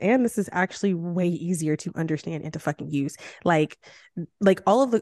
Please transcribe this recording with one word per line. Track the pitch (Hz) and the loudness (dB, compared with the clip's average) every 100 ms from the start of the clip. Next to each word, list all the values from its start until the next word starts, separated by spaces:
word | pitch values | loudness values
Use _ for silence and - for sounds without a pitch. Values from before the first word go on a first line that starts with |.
And | 185 262 | 2 2
this | 240 - | 2 -2
is | 196 | -2
actually | 175 190 - 202 | -2 -2 -2 -2
way | 175 175 175 180 | 0 -2 0 0
easier | 175 170 175 156 151 | 0 -2 -2 0 -2
to | 170 | -4
understand | - 160 156 - 160 | -4 -2 -2 -4 -8
and | 156 | -8
to | 156 | -6
fucking | - 147 135 | -4 -6 -4
use. | 147 139 - - - | -4 -4 -6 -18 -4
Like, | 180 160 156 - - - _ - 165 - | 0 2 2 -4 -20 -20 _ -12 -12 0
like, | 196 185 - | 2 4 4
all | 226 | 4
of | 269 | 4
the | 233 | 2